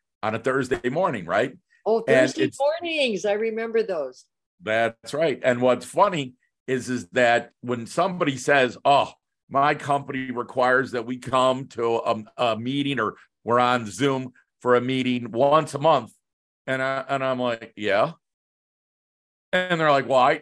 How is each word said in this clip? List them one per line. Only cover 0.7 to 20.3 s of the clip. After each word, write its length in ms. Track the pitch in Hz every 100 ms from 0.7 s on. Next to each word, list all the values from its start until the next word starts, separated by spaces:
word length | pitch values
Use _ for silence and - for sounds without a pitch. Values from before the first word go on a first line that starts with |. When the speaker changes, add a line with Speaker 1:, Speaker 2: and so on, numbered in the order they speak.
| 123 123
Speaker 1:
morning, 340 | 151 185 117
right? 320 | 80 98 131 - _ _ 202
Speaker 2:
Oh, 120 | 226
Speaker 1:
And 80 | 226
Speaker 2:
Thursday 380 | - - 302
Speaker 1:
it's 140 | 254 -
Speaker 2:
mornings. 640 | 277 330 349 311 262 196
I 80 | 208
remember 500 | 208 226 220 226 220
those. 420 | 208 170 135 127 _ _ _ _
Speaker 1:
That's 500 | - 110 113 - -
right. 280 | 143 165 123
And 180 | 127 120
what's 240 | 127 123
funny 500 | - 151 196 175 131 - _ _ -
is, 220 | 131 110
is 200 | 123 123
that 400 | 127 120 117 120 _
when 260 | 120 120 113
somebody 520 | - 185 180 139 127
says, 400 | 147 143 127 101
"Oh, 280 | 135 143 107 - _ _ _
my 240 | 135 143
company 560 | 151 135 143 139 131 131
requires 600 | 120 113 131 123 127 131
that 120 | 123
we 140 | 117 127
come 480 | 123 127 131 127 135
to 280 | - 117 117
a, 280 | 120 113 107 -
a 200 | 120 110
meeting 400 | 120 139 143 131
or 180 | 104 - _ _
we're 160 | 104 120
on 240 | 123 123 110
Zoom 460 | 92 139 135 127 - _ _
for 160 | 123 123
a 40 |
meeting 500 | 123 131 127 123 117
once 440 | 113 143 156 151
a 40 | 135
month." 340 | 151 143 107 _ _ _ _ _ -
And 160 | 131
I, 220 | 135 135 -
and 160 | 139
I'm 160 | 131 127
like, 360 | 123 117 113 -
"Yeah." 360 | 104 98 147 165 _ _ _ _ _ _ _ _ _ _ _ _ _
And 260 | 185 185 170
they're 120 | 156
like, 180 | 139 120
"Well, 120 | 131
I, 200 | 131